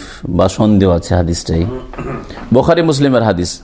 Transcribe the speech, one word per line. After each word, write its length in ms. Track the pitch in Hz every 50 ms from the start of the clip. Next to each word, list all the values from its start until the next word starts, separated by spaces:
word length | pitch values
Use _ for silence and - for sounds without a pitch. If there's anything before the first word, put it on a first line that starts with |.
| - - - - - 85
বা 200 | 87 87 92 95
সন্দেহ 400 | - - 110 107 107 95 98 92
আছে 260 | 85 85 - - 92
হাদিসটাই, 500 | 90 87 85 85 - - - 82 82 87 113 127 - - - - - - - - - - - - - - - 113
বুখারী 280 | 131 - 170 165 170
মুসলিমের 420 | 165 160 143 135 143 139 127 113 110
হাদিস। 380 | 107 92 85 87 85 - -